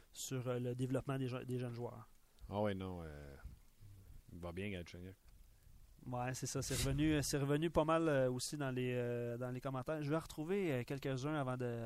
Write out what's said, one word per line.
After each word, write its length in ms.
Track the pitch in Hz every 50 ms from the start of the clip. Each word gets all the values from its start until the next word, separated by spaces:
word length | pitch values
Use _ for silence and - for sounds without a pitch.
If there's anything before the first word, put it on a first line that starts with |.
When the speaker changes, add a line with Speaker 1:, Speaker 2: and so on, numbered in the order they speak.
| - -
Speaker 1:
sur, 340 | - - - - 135 127 120 127
euh, 120 | 123 123
le 140 | 123 123 123
développement 420 | 127 131 127 131 127 - - 135 135
des 80 | 135
je-, 180 | 123 123 127 120
des 140 | 123 127 123
jeunes 160 | 127 120 117
joueurs. 340 | 113 120 117 113 110 113 - - - - - _ - - -
Speaker 2:
Ah 120 | 95 104
ouais, 120 | 107 104 98
non. 240 | 95 95 95 90 87
Euh, 320 | 82 78 73 73 73 71 69 67 - - - - - - - - - - - - - - - - - -
il 60 | 92 85
va 140 | 87 85
bien, 180 | 85 92 98 104
Galchenyuk. 460 | 98 87 85 - - 87 90 92 95 - - - - - - - - - - - - - - - - - -
Speaker 1:
Ouais, 260 | 127 127 123 123 127
c'est 140 | 127 - 131
ça. 160 | 123 - 139
C'est 120 | 127 - 135
revenu, 440 | 123 127 139 135 143 151 156 151 147
<laughs> 40 |
c'est 160 | 135 - - 139
revenu 320 | 139 139 147 151 165 170
pas 140 | - 165 151
mal, 240 | 156 160 165 165 160
euh, 220 | 143 135 131 127
aussi 260 | 127 123 - - 147
dans 140 | 147 143 131
les, 240 | 127 127 127 127 123
euh, 420 | 123 120 120 120 120 120 120 120
dans 140 | 120 127 123
les 100 | 127 127
commentaires. 420 | - 135 135 127 123 - 160 156
Je 60 | 151 143
vais 60 | 156
retrouver, 560 | 160 - - - 156 151 165 196 202 190 165
euh, 120 | 135 123 120
quelques-uns 500 | - 143 135 - 139 131 123 131 151 156
avant 220 | 147 135 127 127
de, 100 | 127 123 120 117 117 113